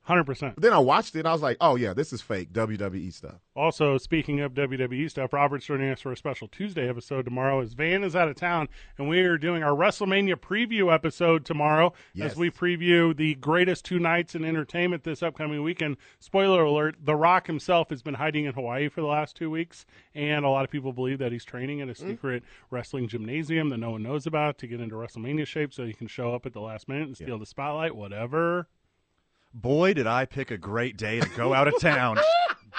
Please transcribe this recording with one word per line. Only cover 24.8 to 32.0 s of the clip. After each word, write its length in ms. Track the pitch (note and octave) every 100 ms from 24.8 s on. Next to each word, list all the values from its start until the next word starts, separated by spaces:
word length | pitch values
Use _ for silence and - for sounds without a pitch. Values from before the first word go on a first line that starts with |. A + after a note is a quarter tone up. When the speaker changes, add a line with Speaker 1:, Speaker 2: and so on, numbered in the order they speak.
| A2+ A2
Speaker 1:
WrestleMania 500 | A2+ A#2 A2+ D3+ D3
shape 280 | D#3+ D3
so 120 | - A#2
he 80 |
can 140 | G#2+ A2+
show 260 | - A#2+ B2
up 100 | C3
at 80 |
the 80 | A2
last 260 | A2 A2 -
minute 200 | C#3 D3+
and 120 | C3
Speaker 2:
Yeah. 60 | C#3+
Speaker 1:
steal 140 | A2
the 60 | G#2+
spotlight, 480 | - C#3+ D3+ D#3+ A2+
whatever. 720 | G2+ G2+ A#2+ D#3 E3+ F3 E3 _ _ _ _ _ _ _ _
Speaker 3:
Boy, 400 | A#2+ B2 D3 F#3+
did 120 | D#3+ A2+
I 180 | B2 C3
pick 240 | C#3+ C3+
a 60 | G#2+
great 400 | E2+ A2 B2 G#2
day 220 | G#2+ A#2
to 100 | A#2
go 240 | - A#2+
out 140 | C3+ C#3+
of 120 | A#4+
town. 380 | - C3